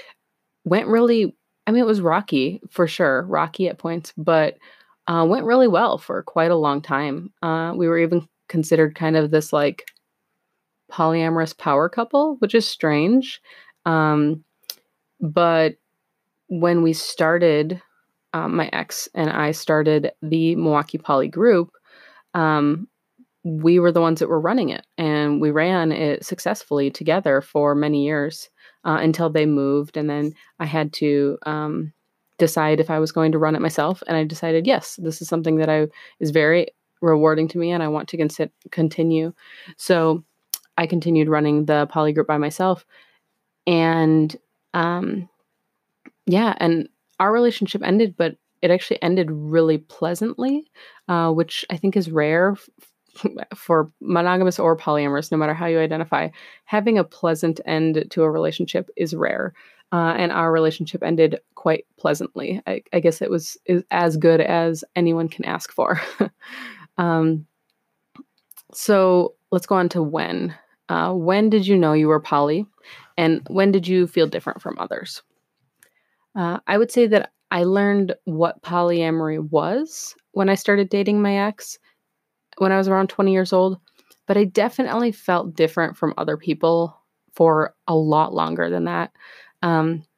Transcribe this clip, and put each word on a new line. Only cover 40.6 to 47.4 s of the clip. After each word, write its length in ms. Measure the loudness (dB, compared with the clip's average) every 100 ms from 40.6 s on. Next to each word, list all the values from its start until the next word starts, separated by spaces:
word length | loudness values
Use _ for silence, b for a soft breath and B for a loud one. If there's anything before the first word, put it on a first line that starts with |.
| _ -6
I 100 | -2
continued 420 | -2 2 2 4
running 360 | 2 2 2 2
the 200 | 0 0
poly 220 | 0 0
group 140 | 0 0
by 120 | -2
myself, 480 | -2 -2 -2 -2 _ b b b _ _ _ _ 0
and, 680 | 2 2 2 4 4 2 -4 _ _ _
um, 540 | -4 -2 -4 -6 -6 -10 _ _ _ _ _ _ _ _ _ 0
yeah, 280 | 0 0 0
and 300 | 0 0 -4 _ _ -2
our 120 | 0
relationship 500 | 2